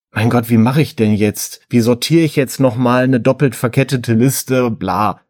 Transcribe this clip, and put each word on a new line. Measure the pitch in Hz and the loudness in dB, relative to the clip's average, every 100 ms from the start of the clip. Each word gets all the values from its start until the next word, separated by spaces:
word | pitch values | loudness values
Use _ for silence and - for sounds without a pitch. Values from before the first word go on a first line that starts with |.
| _ | _
mein | - 113 | -4 0
Gott, | 120 113 | 0 0
wie | 117 | 2
mache | 113 131 | 2 2
ich | 127 - | -2 0
denn | 107 | 0
jetzt? | 107 104 98 - - _ | 2 0 -2 -8 -14 _
Wie | 123 | 0
sortiere | 113 120 - 165 | 2 0 2 2
ich | 156 | 2
jetzt | 147 127 - | 0 -4 0
noch | 131 113 | -2 0
mal | 123 123 | 0 2
eine | 127 131 | 2 2
doppelt | 117 127 143 | 0 0 0
verkettete | - 123 135 131 131 113 | -2 -2 0 0 0 0
Liste? | 110 131 123 - 127 123 | 2 2 0 -2 0 0
Bla. | 113 92 90 104 87 _ | -2 -4 -2 -2 -4 _